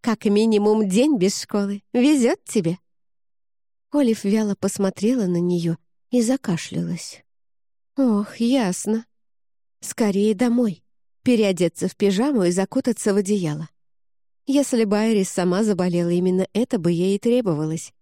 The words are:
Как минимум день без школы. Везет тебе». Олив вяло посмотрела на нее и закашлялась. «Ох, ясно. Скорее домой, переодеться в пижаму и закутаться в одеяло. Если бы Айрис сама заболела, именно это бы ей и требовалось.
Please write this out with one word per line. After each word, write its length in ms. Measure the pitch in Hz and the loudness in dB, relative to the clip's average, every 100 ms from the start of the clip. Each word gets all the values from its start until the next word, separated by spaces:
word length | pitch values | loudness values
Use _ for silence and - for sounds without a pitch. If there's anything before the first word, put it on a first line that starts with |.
Как 240 | - 214 220 | -2 -2 2
минимум 640 | 202 226 208 208 214 208 | 2 4 4 4 2 2
день 280 | 185 285 262 | 2 2 2
без 240 | 185 - | 0 -2
школы. 420 | - 208 202 202 _ | -4 -4 -4 -6 _
Везет 500 | 247 262 302 240 381 | 0 2 4 2 0
тебе». 340 | - 226 165 185 _ _ _ _ _ _ _ _ _ _ _ 294 | -2 -2 -2 -4 _ _ _ _ _ _ _ _ _ _ _ 0
Олив 300 | 254 226 196 | 2 0 0
вяло 300 | 220 214 196 | 0 0 -2
посмотрела 680 | 196 - 190 - 208 262 190 | -4 -2 -4 0 -2 0 0
на 140 | 175 | 0
нее 380 | 175 175 170 165 _ _ _ | 0 0 -2 -4 _ _ _
и 100 | 247 | 0
закашлялась. 1000 | 226 262 - 165 - 160 170 170 - - _ _ _ _ _ _ _ - | 2 0 -2 -4 -4 -6 -6 -8 -10 -20 _ _ _ _ _ _ _ -2
«Ох, 400 | 262 208 208 - | 0 0 -2 -4
ясно. 680 | 233 269 202 185 - 220 - _ _ _ _ _ _ _ | 0 2 0 -2 -4 -4 -6 _ _ _ _ _ _ _
Скорее 560 | - - 214 190 208 202 | -14 -2 0 2 0 2
домой, 480 | 247 233 233 165 _ _ _ _ | 0 2 0 -4 _ _ _ _
переодеться 640 | - 233 208 180 170 - 185 | 0 2 2 2 -2 -2 -8
в 80 | - | -2
пижаму 480 | 202 190 269 269 | 0 2 0 2
и 80 | 175 | 0
закутаться 640 | 180 190 262 254 220 220 | 0 -2 -2 -2 -2 0
в 40 | 196 | 0
одеяло. 520 | 190 208 165 151 156 _ _ _ _ _ _ _ - | 0 -2 -2 -6 -10 _ _ _ _ _ _ _ -2
Если 360 | 277 269 247 | 0 2 0
бы 140 | 220 208 | 0 0
Айрис 320 | 220 214 190 | 2 0 0
сама 340 | - 180 180 | -2 0 0
заболела, 460 | 220 180 180 175 175 | 0 0 0 0 0
именно 360 | 175 185 185 185 | 0 0 0 -2
это 240 | 202 247 233 | -2 -2 -2
бы 140 | 170 | 0
ей 240 | 170 185 202 | 0 0 0
и 40 | |
требовалось. 760 | 233 247 220 151 156 160 - _ | 0 0 0 -2 -4 -6 -10 _